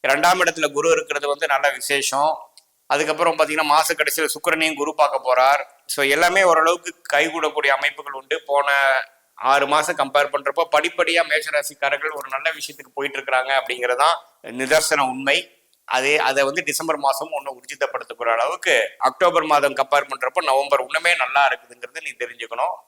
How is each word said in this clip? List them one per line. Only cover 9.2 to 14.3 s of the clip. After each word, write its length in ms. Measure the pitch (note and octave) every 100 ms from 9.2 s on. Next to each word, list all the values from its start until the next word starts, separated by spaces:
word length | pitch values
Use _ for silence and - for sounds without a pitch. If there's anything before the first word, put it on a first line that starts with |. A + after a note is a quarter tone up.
| _ - B2
ஆறு 140 | C#3 C#3 D3+
மாசம் 240 | D3+ D#3
கம்பேர் 320 | C3+ C#3+ C#3+ C#3+
பண்றப்போ 300 | C#3 E3 E3 D3
படிப்படியா 480 | E3 - E3 E3+ D#3
மேஷராசிக்காரர்கள் 880 | D3+ D#3 D3 C#3+ D3 C#3 C#3 D3+ D3+
ஒரு 100 | C3+ C3+
நல்ல 120 | D#3+ D#3
விஷயத்துக்கு 380 | - D3 C3+ -
போயிட்டு 200 | C#3 C#3
இருக்கிறாங்க 340 | C3+ C3 C3 C3+
அப்படிங்கறதுதான் 580 | B2+ B2 B2 B2 D3+ D#3+ -